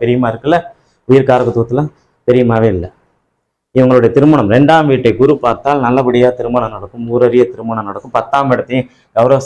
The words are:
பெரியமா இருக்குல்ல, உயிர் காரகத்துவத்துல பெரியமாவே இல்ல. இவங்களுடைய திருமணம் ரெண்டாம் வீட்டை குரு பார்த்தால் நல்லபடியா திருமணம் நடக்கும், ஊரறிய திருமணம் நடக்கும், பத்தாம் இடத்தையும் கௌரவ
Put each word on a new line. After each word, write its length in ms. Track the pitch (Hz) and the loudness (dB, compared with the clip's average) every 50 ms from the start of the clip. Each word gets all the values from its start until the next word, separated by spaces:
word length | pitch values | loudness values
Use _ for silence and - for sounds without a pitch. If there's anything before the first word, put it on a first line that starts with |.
| 117 | -2
பெரியமா 240 | 120 120 127 123 113 | -2 0 0 -2 -4
இருக்குல்ல, 260 | 113 117 - 147 175 170 - - - _ _ _ _ _ _ - | -4 -4 -2 -2 -2 -2 -2 -6 -16 _ _ _ _ _ _ 2
உயிர் 200 | 131 135 127 127 | 2 2 4 2
காரகத்துவத்துல 500 | 123 123 120 117 107 117 113 117 123 135 156 151 - _ _ _ _ _ _ - | 0 0 0 -2 -2 -2 -4 -2 -2 -4 -4 -6 -8 _ _ _ _ _ _ 0
பெரியமாவே 420 | 127 127 123 117 113 113 110 110 95 | 0 2 2 2 2 2 0 0 0
இல்ல. 100 | 90 85 87 - _ _ _ _ _ _ _ _ _ _ _ _ _ _ _ - 131 | -2 -6 -10 -14 _ _ _ _ _ _ _ _ _ _ _ _ _ _ _ 0 2
இவங்களுடைய 320 | 127 127 127 127 117 113 - | 2 4 4 4 2 2 2
திருமணம் 360 | 143 143 151 156 139 110 98 110 | 2 4 4 4 2 2 2 2
ரெண்டாம் 340 | 135 143 143 165 160 156 143 | 2 4 4 4 2 2 2
வீட்டை 200 | 135 127 123 113 101 117 | 0 0 0 0 0 2
குரு 140 | 131 147 147 131 | 2 0 0 0
பார்த்தால் 400 | 123 120 113 - - 135 143 139 123 | -2 -4 -4 -2 -2 -2 -2 -2 0
நல்லபடியா 440 | 120 127 139 127 123 123 123 123 123 123 - | 0 0 0 0 0 0 2 2 0 0 -2
திருமணம் 340 | 117 120 120 123 113 110 107 | -6 -4 -4 -4 -4 -6 -8
நடக்கும், 300 | 98 98 98 - 120 117 117 120 | -12 -16 -16 -14 -12 -8 -4 -2
ஊரறிய 280 | 127 123 117 120 123 120 120 | 0 0 2 2 2 0 0
திருமணம் 360 | - 113 113 113 113 110 104 101 | -2 -8 -10 -8 -8 -8 -8 -8
நடக்கும், 240 | 98 - - 127 - | -10 -12 -10 -8 -6
பத்தாம் 340 | 117 110 - - 139 139 131 123 | -6 -4 -4 -4 -4 -2 -2 -2
இடத்தையும் 320 | 120 - - 127 131 123 - _ _ _ _ - | -4 -4 -4 -6 -6 -6 -8 _ _ _ _ -2
கௌரவ 220 | 110 120 127 135 127 - | 0 2 2 2 0 0